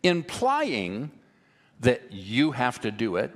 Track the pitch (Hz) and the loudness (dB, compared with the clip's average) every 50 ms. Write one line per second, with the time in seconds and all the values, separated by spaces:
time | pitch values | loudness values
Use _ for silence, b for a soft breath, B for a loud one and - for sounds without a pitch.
0 | - 180 175 170 156 - - - 233 262 277 302 311 269 143 107 95 87 95 107 | 4 4 2 2 -2 -6 -4 0 0 2 2 2 0 -2 -2 -2 -4 -4 -6 -6
1 | 139 151 - b b b b b b b b b b b b - 110 123 123 - | -8 -10 -12 b b b b b b b b b b b b 2 4 4 4 4
2 | - - - 95 92 98 110 127 147 156 135 120 123 123 120 - - 110 104 104 | -2 -14 -16 -14 -10 -2 0 2 2 2 2 0 0 0 0 -2 -6 -6 -4 -2
3 | 113 107 87 90 117 - - | -4 -2 0 0 -2 -2 -6